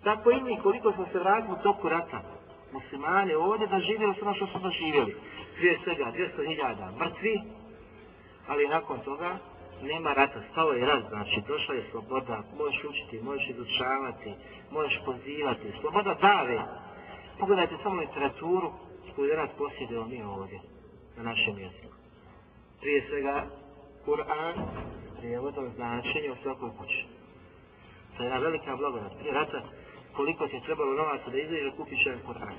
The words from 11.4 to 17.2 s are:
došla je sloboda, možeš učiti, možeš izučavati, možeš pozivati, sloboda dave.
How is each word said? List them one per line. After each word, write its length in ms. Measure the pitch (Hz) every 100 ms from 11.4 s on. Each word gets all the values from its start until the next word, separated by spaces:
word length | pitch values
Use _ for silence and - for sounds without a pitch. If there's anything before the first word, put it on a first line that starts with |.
| 104
došla 260 | 147 -
je 100 | 135 107
sloboda, 520 | - - 131 131 110 104 139
možeš 260 | 147 135
učiti, 380 | 147 143 - 113
možeš 260 | 117 139 139
izučavati, 840 | 120 113 - 127 135 131 110 107 101 - - -
možeš 300 | 147 147 147
pozivati, 680 | 139 123 127 147 143 - 110 104
sloboda 340 | 151 175 202
dave. 460 | 175 190 196 127 117 - - - - - -